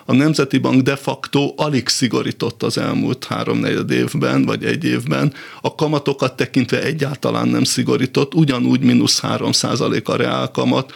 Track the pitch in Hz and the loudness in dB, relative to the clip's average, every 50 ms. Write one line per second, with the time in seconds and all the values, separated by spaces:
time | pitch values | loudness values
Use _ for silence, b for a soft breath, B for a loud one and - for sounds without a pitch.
0 | B - 123 127 143 156 156 151 151 131 - 131 123 127 127 131 131 131 139 139 | B 2 2 4 4 4 4 2 2 2 2 0 2 4 4 4 4 4 0 0
1 | - - 131 - - - - 139 143 139 - - 151 151 147 127 - - - - | -2 -4 -4 -4 -6 -2 0 0 0 0 0 -2 -2 0 0 0 0 0 0 0
2 | - 117 104 127 - 135 127 - - 117 - - - 104 - - - - - - | 0 0 0 0 -2 -2 -4 -4 -6 -6 -4 -4 -4 -4 -2 -2 -2 -2 -2 0
3 | - 117 120 - - - - 107 113 113 117 117 113 110 110 107 110 - 127 123 | 0 -2 -2 -4 -6 -6 -6 -4 -2 -2 -2 0 0 0 -2 -2 -2 -2 0 0
4 | 123 117 - 156 139 127 - - 135 - - 113 - - 117 143 - 123 123 123 | 0 -2 -2 -2 0 0 2 2 2 0 -2 -2 -2 -4 -4 -2 -2 -2 -2 -2
5 | 120 143 147 135 139 147 B B B B B B - 131 - - - 151 156 143 | -2 -2 -2 0 0 -2 B B B B B B -8 -8 -4 -2 -2 0 0 0
6 | 143 - 139 - - - - - 139 127 - 135 120 - - 123 - 131 151 160 | 0 -2 -2 0 -2 -2 -2 -2 -4 0 2 0 2 2 0 0 0 -2 -2 -2
7 | 139 139 147 - - 117 113 113 117 123 123 120 127 123 - - 123 120 127 123 | -4 -4 -4 -2 -2 0 0 0 0 2 2 2 0 0 0 0 0 0 2 0
8 | 131 127 - 135 135 139 - 165 160 143 131 123 123 127 127 123 131 123 123 120 | 0 0 2 0 0 2 2 2 4 4 2 2 2 2 2 4 4 4 4 4
9 | 117 - - - - - 113 113 - 120 123 - - 117 120 120 123 113 - 107 | 4 2 0 0 -2 -2 -4 -2 -2 -2 0 0 0 0 0 0 0 0 -2 -2
10 | - - 123 120 123 123 123 131 127 127 - 135 127 127 123 131 127 B B | -2 -2 -2 -2 0 -2 -2 -2 -4 -4 -4 -2 0 2 0 0 -2 B B